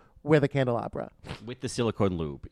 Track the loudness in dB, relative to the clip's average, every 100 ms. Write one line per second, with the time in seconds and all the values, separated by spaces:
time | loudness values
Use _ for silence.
0 | _ -8 2 4 4 2 0 0 -2 -6
1 | -10 -12 -16 -14 -12 -8 -6 -2 0 2
2 | 0 0 -4 -8 -10